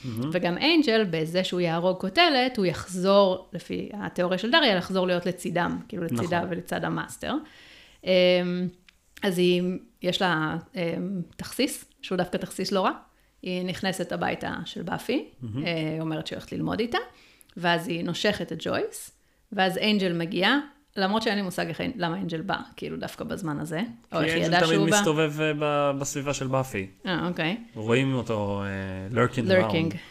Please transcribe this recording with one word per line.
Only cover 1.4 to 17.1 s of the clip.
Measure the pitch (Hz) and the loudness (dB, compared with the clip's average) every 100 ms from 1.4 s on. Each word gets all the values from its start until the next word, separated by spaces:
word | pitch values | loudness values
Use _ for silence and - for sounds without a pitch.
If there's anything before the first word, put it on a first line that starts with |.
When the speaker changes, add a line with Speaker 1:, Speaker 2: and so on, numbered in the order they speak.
Speaker 2:
שהוא | 185 180 | 0 0
יהרוג | 175 170 180 185 | 2 2 2 0
קוטלת, | 190 190 349 269 254 254 | 0 4 4 4 2 2
הוא | 180 | 0
יחזור, | 156 - 180 185 202 196 185 - | 0 -6 -2 6 6 6 4 -6
לפי | 170 - 180 - | -12 -6 -6 -6
התיאוריה | 208 190 - 180 185 | -6 -6 -2 0 0
של | 220 | 4
דריה, | 330 285 185 | 4 6 4
לחזור | 170 190 185 | 2 0 2
להיות | 175 180 | 2 0
לצידם, | 180 - 165 175 170 - | -4 -2 -2 -2 -4 -8
כאילו | 202 | -6
לצידה | 170 - 175 175 | -2 -2 0 0
Speaker 1:
נכון. | 180 | 0
Speaker 2:
ולצד | 175 175 175 | -6 -4 -4
המאסטר. | 165 160 160 - - 277 - - - - - - | -2 -4 -6 -8 -4 -4 -6 -16 -20 -20 -20 -8
אמ, | 180 185 180 180 180 180 180 - _ _ _ - | 2 6 6 6 2 0 -2 -6 _ _ _ -4
אז | 202 175 | -2 2
היא, | 180 180 180 185 - _ | 4 4 2 -4 -10 _
יש | 175 180 | -4 0
לה, | 185 156 156 165 - - | 2 2 0 -4 -6 -6
אמ, | 170 165 180 190 165 - | -4 -4 -4 -4 -6 -12
תכסיס, | - - 269 - - _ | -8 -2 -2 -4 -16 _
שהוא | - 190 | -4 -2
דווקא | - 185 | -2 -4
תכסיס | 185 - 180 | -6 -6 -2
לא | 196 | 0
רע. | 208 - - _ _ _ | 0 -2 -10 _ _ _
היא | 185 180 | -6 -4
נכנסת | 180 175 190 175 175 | -4 -2 -4 -2 -4
הביתה | 175 180 175 165 - | -2 -2 -2 -4 -6
של | 170 - | -8 -10
באפי, | 175 170 - 269 453 - | -6 -4 -2 -2 -2 -10
Speaker 1:
מהמם. | 117 113 170 | -8 -4 -2
Speaker 2:
אה, | 165 156 160 | -2 -2 -2
אומרת | 160 156 160 | -4 -4 -6
שהיא | - | -10
הולכת | - | -8
ללמוד | 175 160 180 | -4 -2 -2
איתה, | 233 370 480 | 0 -2 -4